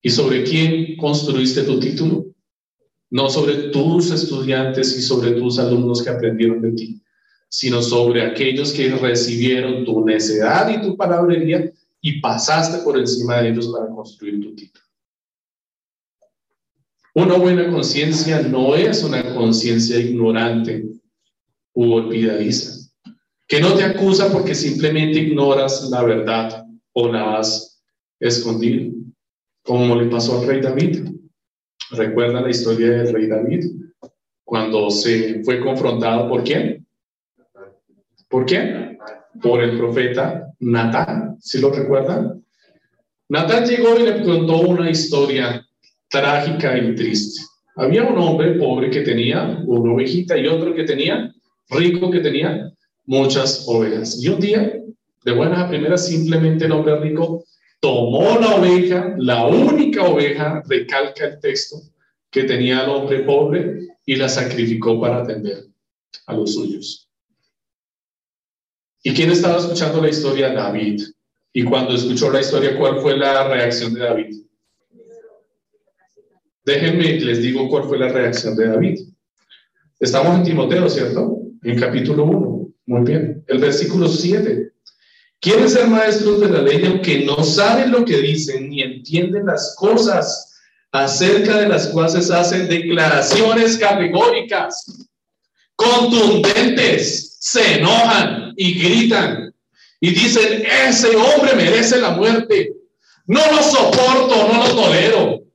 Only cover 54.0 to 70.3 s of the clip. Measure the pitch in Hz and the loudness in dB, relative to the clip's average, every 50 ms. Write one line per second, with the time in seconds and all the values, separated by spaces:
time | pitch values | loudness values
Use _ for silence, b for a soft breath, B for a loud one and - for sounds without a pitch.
54 | - - - 120 123 185 - 160 190 208 214 214 208 233 - - - - - _ | -6 -8 -8 -4 -2 -2 0 0 0 0 2 0 0 -2 -4 -8 -14 -16 -20 _
55 | _ _ _ _ _ 123 117 120 151 165 180 180 180 180 - - - 160 180 175 | _ _ _ _ _ -2 0 0 0 0 0 0 -2 -2 -4 -2 0 0 0 0
56 | 180 175 165 160 160 160 160 160 160 160 160 160 160 160 156 151 151 156 151 151 | 0 -2 -2 -2 0 0 2 2 2 2 2 2 0 0 0 2 2 2 0 0
57 | 151 151 151 156 170 160 170 170 b b b b b b b b - 135 127 120 | 0 -4 -2 -2 -4 -4 -4 -8 b b b b b b b b -2 0 0 0
58 | 120 120 - - - 226 233 226 226 214 202 190 180 180 180 180 180 - 180 180 | 0 0 0 2 2 4 4 4 4 4 4 4 6 6 4 4 4 2 0 0
59 | - - - - 127 - 120 - 113 - - 233 277 - 302 - - - - 202 | -2 -4 -4 -2 0 0 0 2 2 4 4 4 4 4 4 4 2 2 2 2
60 | 185 175 151 147 143 143 143 147 151 151 160 151 - 147 135 120 120 - - 135 | 2 2 2 2 2 0 -2 -2 -4 -4 -4 -6 -4 -2 -2 -2 -2 -2 -4 -4
61 | 143 139 - - 151 143 147 - - 139 131 - - - 143 160 - _ _ _ | -4 -4 -4 -6 -6 -6 -6 -4 -4 -4 -2 -4 -6 -8 -12 -20 -20 _ _ _
62 | _ _ _ _ _ _ - 135 131 131 123 123 123 123 127 131 135 139 143 139 | _ _ _ _ _ _ -2 -2 0 0 0 0 0 0 0 0 0 0 -2 -2
63 | 135 - 135 135 135 139 139 143 151 - 170 180 - - - - - - - _ | 0 -2 -2 -2 0 2 2 2 2 2 0 -2 -2 -4 -6 -8 -12 -14 -18 _
64 | _ 139 135 131 131 123 - 135 123 120 123 120 117 117 113 110 107 117 113 117 | _ -4 -2 -2 -2 -2 -2 -4 -4 -4 -2 -2 -2 -2 -2 -2 0 0 0 0
65 | 120 120 120 120 113 - 110 107 104 101 98 - - _ _ _ _ _ _ _ | 0 -2 -2 -2 -4 -6 -8 -8 -8 -8 -10 -10 -14 _ _ _ _ _ _ _
66 | _ _ - - _ - - 107 107 - - - - - - - - - - - | _ _ -20 -20 _ -8 -6 -4 -4 -2 -4 -4 -4 -6 -8 -10 -12 -14 -16 -16
67 | _ _ _ _ _ _ _ _ _ _ _ _ _ _ _ _ _ _ _ _ | _ _ _ _ _ _ _ _ _ _ _ _ _ _ _ _ _ _ _ _
68 | _ _ _ _ _ _ _ _ _ _ _ _ _ _ _ _ _ _ _ _ | _ _ _ _ _ _ _ _ _ _ _ _ _ _ _ _ _ _ _ _
69 | _ 127 - 170 170 170 180 170 175 175 170 175 170 170 170 175 160 151 160 160 | _ -4 -2 0 2 2 2 2 2 2 2 0 0 -2 -2 -2 -2 -2 0 0
70 | 156 151 147 151 147 135 | 0 0 0 0 -2 -2